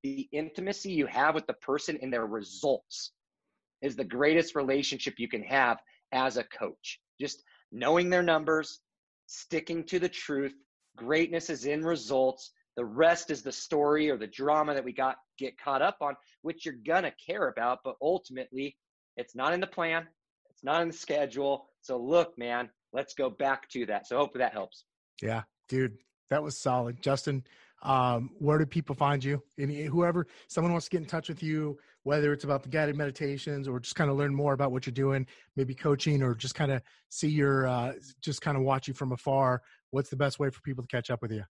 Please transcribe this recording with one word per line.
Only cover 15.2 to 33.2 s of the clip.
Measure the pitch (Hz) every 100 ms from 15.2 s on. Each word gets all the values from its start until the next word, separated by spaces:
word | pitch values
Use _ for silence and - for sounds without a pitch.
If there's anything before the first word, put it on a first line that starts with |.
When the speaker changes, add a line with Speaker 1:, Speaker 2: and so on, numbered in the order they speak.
| _ -
Speaker 1:
get | 135 -
caught | - 135
up | 170 -
on, | 147 135 _ _
which | 156 165
you're | 165 123
gonna | 110 175 165 -
care | - 185 135
about, | 113 117 127
but | 135 -
ultimately | 147 185 - 131 123 131 139 _ _ _ _ -
it's | 123 123
not | 135
in | 180
the | 190
plan. | - 165 165 160 _ _ _ _
It's | _
not | 135 160
in | 170
the |
schedule. | 160 - 151 139 123 139 139 - _
So | - 127
look, | 123 170 170 -
man, | 120 120 120 _ _
let's | 127 135
go | - 131
back | 101 139 135 -
to | 127 107
that. | 104 -
So | 127
hopefully | 143 127
that | 120
helps. | 107 95 - _ _ _ -
Speaker 2:
Yeah, | 107 110 - _ _
dude, | 131 127 104 _ _ _
that | 147
was | 151 -
solid. | 139 127 120 120
Justin, | 139 135 - 139 - - - _
um, | - 131 123 120 120 -
where | 147 156
do | 147
people | 170 -
find | 135 143 143
you? | 135 143 - -
Any, | 139 147
whoever, | 151 170 175 175 - - -
someone | - 170
wants | 170 -
to |
get | 180
in | 151
touch | 165 156
with | 160
you, | 160 156 151 139 _ _
whether | 139 147 147
it's | 147
about | 139 139
the | 135
guided | 156 151 143
meditations | 143 135